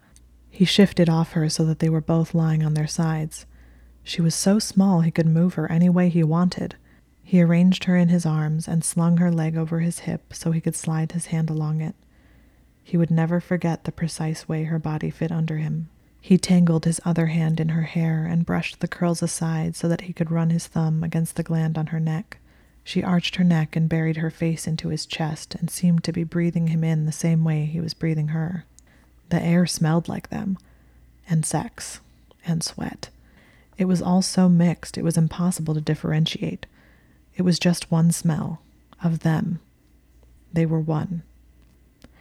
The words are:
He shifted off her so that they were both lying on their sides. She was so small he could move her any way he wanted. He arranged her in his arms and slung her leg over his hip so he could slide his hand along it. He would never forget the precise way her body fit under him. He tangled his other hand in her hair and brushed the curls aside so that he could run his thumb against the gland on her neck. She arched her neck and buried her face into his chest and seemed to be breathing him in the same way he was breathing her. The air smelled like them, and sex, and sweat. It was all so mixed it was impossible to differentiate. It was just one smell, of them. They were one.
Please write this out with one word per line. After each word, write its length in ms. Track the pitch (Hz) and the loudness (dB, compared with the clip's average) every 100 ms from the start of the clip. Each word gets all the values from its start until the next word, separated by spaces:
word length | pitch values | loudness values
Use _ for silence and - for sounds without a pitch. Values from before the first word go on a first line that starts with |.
| _ - - _ _ | _ -20 -20 _ _
He 140 | - 175 | 0 2
shifted 440 | - 196 - 170 | 4 4 4 2
off 220 | 165 165 | 2 0
her 180 | 170 156 | 0 0
so 160 | - 160 | 0 0
that 140 | 156 | 0
they 100 | 160 | 0
were 100 | 160 | 0
both 360 | 156 165 165 170 | 2 0 2 2
lying 280 | 160 156 | 2 2
on 120 | 156 151 | 2 0
their 100 | 151 | -2
sides. 640 | - 165 160 156 - - - - - - _ | -2 -2 -2 -6 -10 -20 -20 -20 -20 -20 _
She 180 | - - | -10 -2
was 140 | 165 - | 0 2
so 240 | 190 208 | 2 2
small 420 | - 190 196 175 | 2 2 4 4
he 80 | 165 | 2
could 160 | - 160 | 2 2
move 300 | 160 180 175 | 4 2 0
her 140 | 156 | -2
any 180 | 165 180 | 2 4
way 200 | 175 180 | 4 4
he 140 | 170 | 2
wanted. 520 | 156 165 180 - 170 - _ _ _ _ | 2 2 0 -2 -8 -10 _ _ _ _
He 180 | - 180 | 0 4
arranged 440 | 170 170 185 185 - | 6 6 4 4 2
her 120 | 180 | 4
in 120 | 175 | 4
his 160 | 175 170 | 4 2
arms 420 | 156 151 156 165 | 0 0 -2 -2
and 160 | 165 | -2
slung 340 | - - 170 170 | -2 0 2 4
her 140 | 175 | 4
leg 260 | 165 160 160 | 2 0 -2
over 220 | 160 165 | -2 -2
his 200 | 170 - | -2 -4
hip 340 | - 165 - | -6 -8 -8
so 180 | - 165 | -6 -2
he 100 | 160 | -2
could 140 | 165 160 | -2 -4
slide 380 | - 160 160 | -4 -2 -2
his 140 | 175 - | -4 -4
hand 220 | 165 160 | -4 -2
along 320 | 156 151 156 | -2 -2 -4
it. 140 | 156 - _ _ _ _ _ _ _ _ | -6 -8 _ _ _ _ _ _ _ _
He 140 | - 170 | -4 0
would 120 | 165 | 2
never 300 | 165 160 175 | 2 2 -2
forget 460 | - 180 170 160 - | -2 -2 -2 -4 -6
the 60 | |
precise 560 | - 165 - 156 160 - | -6 -6 -4 -6 -6 -6
way 180 | 160 156 | -4 -4
her 120 | 160 | -4
body 320 | 156 156 160 | -4 -4 -6
fit 220 | - 165 | -4 -4
under 260 | 165 160 156 | -2 -2 -4
him. 320 | 156 156 160 _ _ _ | -4 -6 -8 _ _ _
He 160 | - 185 | 2 2
tangled 480 | - 180 170 160 170 | 4 4 4 4 0
his 160 | 165 | -2
other 240 | 175 165 165 | -2 0 0
hand 320 | 165 160 160 | 0 0 0
in 100 | 160 | 0
her 120 | 160 | 0
hair 440 | 156 170 165 160 160 | -2 -2 0 0 0
and 200 | 170 170 | 0 0
brushed 340 | 175 - - | -2 -4 -6
the 80 | 175 | -8
curls 360 | - 175 170 | -2 -2 0
aside 520 | 170 - 165 160 165 165 | -2 -2 -4 -2 -4 -2
so 120 | 170 | -2
that 140 | 165 | -2
he 120 | 185 | -4
could 180 | 170 160 | -4 -2
run 200 | 165 165 | 0 2
his 160 | 170 - | 0 -2
thumb 360 | 170 160 160 | -2 0 0
against 320 | 165 165 165 - | -2 -2 -4 -4
the 80 | |
gland 340 | 160 165 160 160 | -4 0 0 -2
on 100 | 156 | -4
her 120 | 160 | -2
neck. 380 | 160 160 - - _ _ _ _ | -2 -4 -6 -16 _ _ _ _
She 180 | - 185 | -8 -4
arched 360 | 185 180 - - | 0 0 0 0
her 60 | 180 | 2
neck 320 | 165 156 165 | 2 0 -2
and 100 | 160 | 0
buried 300 | 160 160 160 | 0 -2 -2
her 120 | 160 | -4
face 380 | - 165 160 - | -2 -4 -2 -4
into 220 | 160 170 | -6 -4
his 160 | 156 - | -6 -6
chest 500 | - 160 156 - - | -6 -6 -6 -10 -8
and 140 | 165 | -8
seemed 340 | - 180 170 | 0 2 2
to 80 | 170 | 0
be 140 | 170 165 | -4 -2
breathing 420 | 175 170 170 165 | -2 0 0 0
him 160 | 160 | 0
in 220 | 160 160 156 | 0 0 0
the 80 | |
same 320 | 156 165 165 160 | 0 2 2 2
way 200 | 156 151 | 0 -2
he 140 | 165 | -4
was 140 | 165 | -6
breathing 340 | - 165 156 151 | -4 -2 -2 -2
her. 360 | 160 160 180 - _ _ _ _ _ - | -2 -4 -6 -10 _ _ _ _ _ -2
The 120 | 175 | 0
air 240 | 165 170 175 | 2 2 2
smelled 440 | - 156 165 170 | 2 0 0 0
like 200 | - - | -6 -8
them, 280 | - 202 190 _ _ _ _ _ _ - | -6 -4 -6 _ _ _ _ _ _ -4
and 180 | 160 156 | -2 0
sex, 560 | 156 240 - - - _ _ _ _ - | -4 -6 -12 -16 -16 _ _ _ _ -6
and 160 | 165 | -4
sweat. 480 | - - - - - - _ _ _ _ _ - | -4 -8 -10 -10 -18 -20 _ _ _ _ _ -4
It 80 | 185 | 0
was 160 | 180 | 0
all 200 | 175 180 | 2 2
so 280 | 185 - 185 | 2 4 4
mixed 480 | 175 175 156 - - | 6 4 0 -6 -6
it 60 | |
was 140 | 165 165 | -2 2
impossible 560 | 160 - 175 180 160 | 0 0 -2 -2 -2
to 80 | 156 | -4
differentiate. 840 | 156 151 165 156 160 - 170 - - _ _ _ _ _ _ - | -2 -4 -2 0 0 -2 -6 -8 -12 _ _ _ _ _ _ -2
It 60 | |
was 160 | 180 170 | 0 2
just 320 | 180 170 - | 2 0 0
one 220 | 165 170 | 2 2
smell, 500 | 165 165 151 - 165 _ _ _ - | 2 0 -2 -4 -8 _ _ _ -6
of 180 | 170 160 | -4 -2
them. 400 | 165 156 - 165 _ _ _ _ _ _ _ _ _ | 0 0 -2 -6 _ _ _ _ _ _ _ _ _
They 140 | 165 160 | -2 0
were 140 | 160 | 0
one. 440 | 156 156 - 170 - _ _ _ _ _ _ _ - _ | -2 -2 -4 -8 -10 _ _ _ _ _ _ _ -20 _